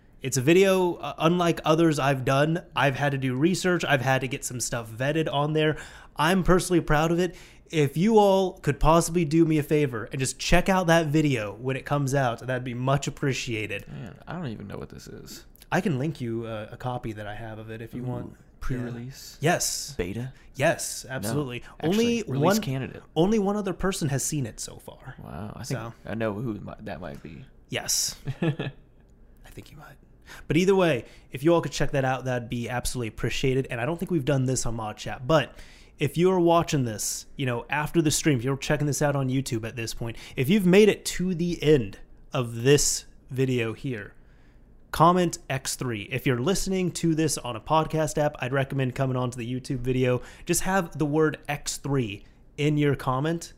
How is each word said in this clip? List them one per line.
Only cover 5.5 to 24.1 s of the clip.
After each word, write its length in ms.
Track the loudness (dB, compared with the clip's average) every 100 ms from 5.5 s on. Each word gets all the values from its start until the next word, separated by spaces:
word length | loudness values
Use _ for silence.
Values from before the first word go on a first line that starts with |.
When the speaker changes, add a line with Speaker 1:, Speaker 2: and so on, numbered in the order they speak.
Speaker 1:
there. 240 | 2 2 0 -8 -18 -10 0
I'm 280 | 2 4
personally 380 | 4 4 4 2
proud 300 | 4 2 2
of 80 | 2
it. 160 | -2 -6 -20 -20 -4
If 280 | 0 0 2
you 220 | 4 6
all 340 | 6 6 2 -2
could 200 | -4 2
possibly 460 | 6 6 4 0 2
do 200 | 4 4
me 120 | 2
a 60 |
favor 440 | 2 2 2 -2 -6
and 80 | -4
just 180 | -4 -4
check 300 | 2 4 4
out 180 | 2 4
that 200 | 4 4
video 460 | 2 2 0 -2 -6
when 160 | -6 -6
it 100 | -2
comes 280 | -2 0
out, 260 | 0 0 -2 -4
that'd 180 | -6
be 120 | -6 -4
much 320 | 0 0 -2
appreciated. 800 | -4 -2 -2 -4 -4 -4 -8 -10
Speaker 2:
Man, 280 | -14 -14 -14 -12
I 60 | -10
don't 120 | -8
even 200 | -10 -12
know 100 | -12
what 120 | -12
this 180 | -16 -18
is. 360 | -18 -16 -18 -20 -20 -4
Speaker 1:
I 100 | -2
can 160 | 0 -2
link 240 | -4 -6
you, 240 | -6 -6 -6
uh, 220 | -10 -12
a 60 | -10
copy 360 | -8 -6 -8
that 120 | -10 -10
I 60 |
have 240 | -10 -12 -12
of 140 | -12
it 100 | -12
if 120 | -12 -10
you 80 |
Speaker 2:
Ooh, 20 | -8
Speaker 1:
want. 300 | -8 -10 -16 -20 -8
Speaker 2:
pre-release? 800 | -4 -4 -6 -8 -12 -14 -18 -4
Speaker 1:
Yeah. 120 | 0
Yes. 420 | 0 -2 -6 -8 -8
Speaker 2:
Beta? 340 | -6 -6 -10 -12 -14 -2
Speaker 1:
Yes, 480 | 0 0 -4 -10 -10
Speaker 2:
No, 60 | -8
Speaker 1:
absolutely. 480 | -4 -2 -4 -8 -12 -4
Speaker 2:
actually, 100 | 0
Speaker 1:
Only 340 | 2 2 0 -2
Speaker 2:
release 120 | 0
Speaker 1:
one 180 | 2 2
Speaker 2:
candidate. 400 | 0 -4 -6 -10 -4 2
Speaker 1:
only 240 | 4 4
one 160 | 2 0
other 160 | -4
person 340 | -2 -2 -2
has 140 | -2